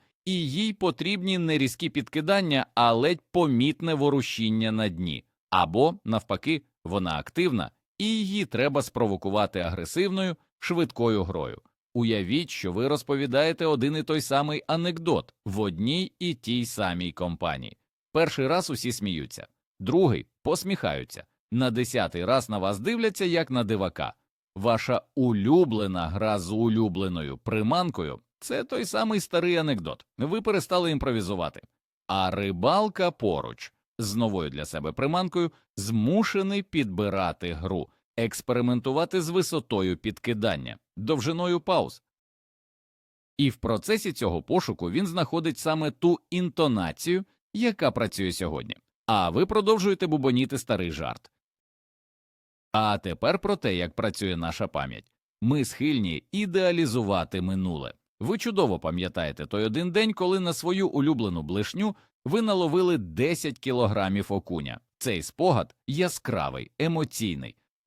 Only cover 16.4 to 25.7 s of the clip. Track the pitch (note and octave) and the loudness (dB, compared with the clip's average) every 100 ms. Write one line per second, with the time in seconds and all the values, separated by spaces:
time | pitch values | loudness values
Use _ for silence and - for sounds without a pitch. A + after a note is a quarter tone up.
16.4 | - A#2+ A#2 - F#2+ F2 F2 - F2+ E2+ | -2 -2 -2 -2 -2 -2 -4 -4 -4 -2
17.4 | E2+ C#2 A#1 - _ _ _ D#3 E3 - | -4 -4 -8 -18 _ _ _ 0 2 2
18.4 | C3 F3 E3 B2+ B2+ A#2 G2+ D#2+ C2 - | 0 0 -2 -4 -4 -4 -4 -4 -6 -12
19.4 | - _ _ - F#2+ E3 E3 D#2+ - _ | -18 _ _ -8 2 4 6 4 -2 _
20.4 | - E3+ F#3 G3 - C#2+ B1 - - _ | -2 -2 -2 -2 -2 -4 -8 -14 -20 _
21.4 | - A#2+ B2+ A#2 A#2+ B2 F2 E2+ F#2 C3 | -4 0 0 0 0 0 -2 -2 0 0
22.4 | A#2+ G#2 F#2+ G2+ D3+ A#3 A3 - F#3 E3 | 0 -2 0 0 -2 0 0 0 0 0
23.4 | D#3 B2+ G#2+ G#2+ F#2 - B1+ - _ _ | 0 0 0 0 -2 -2 -6 -8 _ _
24.4 | _ F#2+ A2 A2+ - A#2+ - - B2 G#2+ | _ -2 2 2 2 -2 -2 0 2 4
25.4 | G#2 E3+ D#3 | 6 6 6